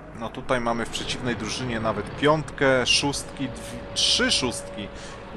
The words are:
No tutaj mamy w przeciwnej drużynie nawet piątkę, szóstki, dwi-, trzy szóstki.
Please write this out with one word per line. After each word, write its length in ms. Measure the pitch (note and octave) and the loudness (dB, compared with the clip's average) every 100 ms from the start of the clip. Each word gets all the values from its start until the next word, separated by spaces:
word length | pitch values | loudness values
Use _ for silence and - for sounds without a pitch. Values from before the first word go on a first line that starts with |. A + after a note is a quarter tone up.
| - - | -14 -8
No 80 | A2+ | -8
tutaj 320 | - B2+ B2+ | -6 0 2
mamy 260 | A#2 A#2 A2 | 2 0 0
w 40 | |
przeciwnej 460 | - - - B2 A2 | -4 -4 -2 -2 -2
drużynie 440 | G#2+ - B2+ A2+ | -2 -4 -2 0
nawet 360 | A2 G#2 F#2+ - | 0 0 -2 2
piątkę, 680 | C#3+ D#3 D3+ - C3+ C3 A#2 | 4 4 2 2 4 6 6
szóstki, 640 | - C#3+ C3+ - - C3 | 4 4 0 -4 -6 -6
dwi-, 460 | A2 - B2 - | -6 -8 -10 -6
trzy 360 | - - - B3 | 0 2 4 4
szóstki. 580 | - B2+ - - - G2 - - - - | 2 0 -2 -8 -8 -8 -10 -12 -12 -10